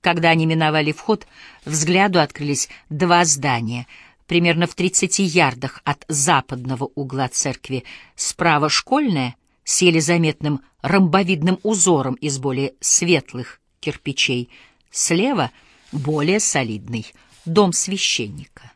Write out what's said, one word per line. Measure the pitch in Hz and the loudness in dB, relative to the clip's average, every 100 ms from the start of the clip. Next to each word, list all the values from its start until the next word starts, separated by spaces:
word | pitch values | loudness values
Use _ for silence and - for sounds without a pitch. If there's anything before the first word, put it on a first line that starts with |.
Когда | 180 170 165 | 0 2 4
они | 165 | 4
миновали | 160 160 156 156 151 | 2 2 2 2 0
вход, | 151 - 214 - - - - | -2 -2 -2 -4 -20 -20 -18
взгляду | - 151 156 180 202 180 | -8 -4 0 2 4 2
открылись | 147 - 147 139 - - _ | 0 -2 -4 -4 -6 -10 _
два | 151 175 175 | -4 2 4
здания, | 170 139 143 120 113 120 120 - - _ _ | 4 0 0 -2 -2 -6 -12 -20 -20 _ _
примерно | 175 170 165 175 | 0 2 2 0
в | |
тридцати | - 175 - 185 - | 0 -2 0 -2 0
ярдах | 190 170 143 120 135 - | 0 2 2 0 -10 -6
от | - 143 - | -6 -6 -6
западного | 147 143 139 - 127 123 131 135 | -2 2 2 0 -8 -6 -4 -6
угла | - 135 131 127 | -6 -6 -4 -4
церкви. | - 143 - - 131 - - - | -4 -4 -6 -8 -8 -8 -20 -20
Справа — | - - - 170 147 147 | -8 -8 0 2 2 2
школьная — | - - 269 277 156 123 - _ _ | 0 0 0 2 0 -2 -8 _ _
с | - - | -6 2
еле | 180 165 | 4 4
заметным | 151 175 156 147 147 143 _ _ | 2 2 2 0 -2 -4 _ _
ромбовидным | 135 190 185 190 185 175 170 185 | 0 4 4 2 2 0 0 0
узором | 214 208 190 160 131 | -2 0 2 2 2
из | 127 151 135 | -4 -6 -4
более | 135 131 139 _ | -4 -2 -4 _
светлых | - - 175 160 - 123 117 - _ _ | 0 0 4 2 0 -12 -12 -16 _ _
кирпичей, | - - - 135 - 123 123 - - _ _ | -10 -8 -8 -4 -2 -2 -6 -14 -20 _ _
слева — | - - 170 247 240 120 _ _ _ _ | -6 0 2 2 0 -2 _ _ _ _
более | - 135 156 151 208 | -6 -2 0 0 0
солидный | - 147 117 107 101 117 - _ _ - - | 0 -2 -4 -6 -8 -10 -10 _ _ -14 0
дом | 165 196 | 4 4
священника. | 170 - 190 - - 110 147 - - - | 2 -4 -2 -2 -2 -6 -10 -16 -20 -20